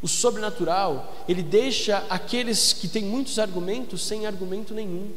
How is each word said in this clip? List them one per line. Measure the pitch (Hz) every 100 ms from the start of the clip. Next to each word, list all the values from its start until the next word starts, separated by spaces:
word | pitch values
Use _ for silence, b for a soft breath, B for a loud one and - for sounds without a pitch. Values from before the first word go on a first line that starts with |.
O | 175
sobrenatural, | - 240 208 214 208 165 180 196 135 123 - -
ele | 180
deixa | 160 190 262 247 - 202 196
aqueles | 185 180 247 240 208 -
que | - 175
têm | 220
muitos | 202 240 269 -
argumentos | 214 180 175 220 254 175
sem | - 214 214
argumento | 196 185 190 220
nenhum. | 220 214 175 202